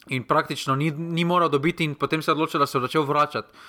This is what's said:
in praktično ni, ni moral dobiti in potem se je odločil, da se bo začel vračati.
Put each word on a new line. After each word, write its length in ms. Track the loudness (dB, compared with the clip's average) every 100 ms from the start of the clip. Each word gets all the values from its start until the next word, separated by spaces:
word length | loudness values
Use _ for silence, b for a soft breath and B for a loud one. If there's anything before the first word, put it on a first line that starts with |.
| -8
in 160 | -6
praktično 520 | 0 0 0 -4 -2 0
ni, 140 | 0
ni 340 | -2 -4 0
moral 260 | 2 4 4
dobiti 340 | 2 0 0
in 120 | -4 -2
potem 260 | -2 -2
se 60 | 0
je 80 | 0
odločil, 240 | 0 0
da 60 | 0
se 100 | 0
bo 60 |
začel 220 | 0 0
vračati. 440 | 2 2 0 -2 -10 -14